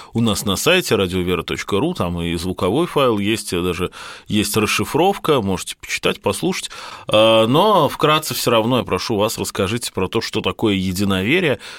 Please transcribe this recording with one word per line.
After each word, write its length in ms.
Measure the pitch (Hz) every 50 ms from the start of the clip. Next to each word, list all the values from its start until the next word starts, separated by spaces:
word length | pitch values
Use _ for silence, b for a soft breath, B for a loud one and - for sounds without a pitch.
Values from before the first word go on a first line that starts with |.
| B B B
у 60 | 117
нас 260 | 120 117 98 - -
на 100 | 104 95
сайте 380 | - - 147 180 185 165 - 123
радиовера 480 | 101 98 90 87 92 90 90 90 82 -
точка 360 | - 78 - - - 101 98
ру, 160 | 123 170 180
там 280 | - 98 87 87 85 85
и 120 | 85 85
звуковой 500 | 85 85 92 90 - - 90 104 147 175
файл 320 | 170 - 147 139 123 113 104
есть, 340 | 101 101 113 104 - - 95
и 80 | 87
даже 300 | 87 90 85 80 90 82 B B B B B B B B
есть 280 | 101 104 98 - -
расшифровка, 840 | 110 107 101 - - 104 - - 143 170 196 202 - - - 151 131 101
можете 320 | 98 95 87 - - - -
почитать, 420 | - - - - - 185 190 - -
послушать. 480 | 98 92 - - 180 185 - - - B B B B B B B B
А, 400 | - 107 110 113 113 110 110 113
но 400 | 131 156 190 220 208 180 147 123
вкратце 460 | - - - 147 156 156 151 - 123
всё 180 | - - - 120
равно 260 | 117 107 117 131 120
я 60 | 98
прошу 320 | - 98 90 - - 117
вас, 200 | 98 104 113 -
расскажите 440 | - 104 - - - 101 90 113 120 - - -
про 160 | - 113 113
то, 120 | - 117
что 200 | - - - 110
такое 340 | - - - - - 110 101
единоверие, 840 | 95 92 95 92 90 104 98 98 92 92 110 151 185 185 151 120 B B B B